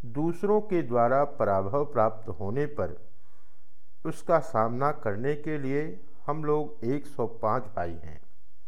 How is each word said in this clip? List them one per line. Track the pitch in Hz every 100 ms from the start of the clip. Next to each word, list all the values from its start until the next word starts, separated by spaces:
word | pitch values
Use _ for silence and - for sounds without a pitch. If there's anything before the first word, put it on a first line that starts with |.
दूसरों | 120 117 160 170 202 214
के | 208 180
द्वारा | 135 120 117 135
पराभव | 147 - 104 98 98 131
प्राप्त | 147 123 110 - -
होने | 95 98 120 147
पर | - 90 76 - - - - - - - - - - 160
उसका | 160 - 165
सामना | - 113 113 120 143
करने | 151 113 101 131
के | 151 151 151
लिए | 131 139 160 180 - - -
हम | 151
लोग | 151 151 143 -
एक | 117 143 -
सौ | - 113
पाँच | 110 107 123
भाई | 123 - 87
हैं। | 80 78 73 - - - -